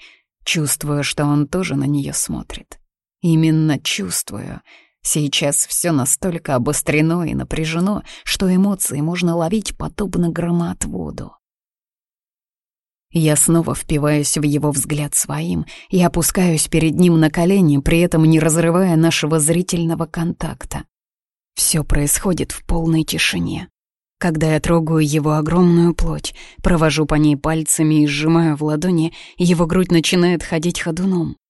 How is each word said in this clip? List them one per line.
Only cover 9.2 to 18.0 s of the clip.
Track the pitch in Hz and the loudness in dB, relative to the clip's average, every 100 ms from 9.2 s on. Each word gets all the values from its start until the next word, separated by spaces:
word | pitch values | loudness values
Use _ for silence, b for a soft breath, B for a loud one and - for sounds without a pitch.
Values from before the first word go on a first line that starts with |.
| 175 170 | -2 0
ловить | 160 220 - - | 0 -2 -4 -8
подобно | 156 - 202 175 170 | -10 -6 -4 -2 -2
громоотводу. | 165 170 170 170 180 - 156 160 - - - _ _ _ _ _ _ _ _ _ _ _ _ _ _ _ _ _ 170 | -2 -2 -2 -4 -6 -8 -8 -10 -12 -16 -18 _ _ _ _ _ _ _ _ _ _ _ _ _ _ _ _ _ 0
Я | 156 147 | 2 2
снова | - 165 160 | 4 2 0
впиваюсь | - - 147 147 151 143 156 | -6 -4 -2 0 0 0 -2
в | |
его | 147 147 147 | 0 0 -2
взгляд | 143 - 147 143 - | -2 -4 -4 -2 -4
своим | - 147 170 170 151 B B | -4 -6 -4 -4 -6 B B
и | 180 | 2
опускаюсь | 175 170 160 - 180 156 - | 2 2 0 2 2 2 0
перед | 165 160 147 | 0 2 4
ним | 180 165 | 4 6
на | 156 | 4
колени, | 151 170 196 160 143 | 2 2 4 4 4
при | - 165 | 2 2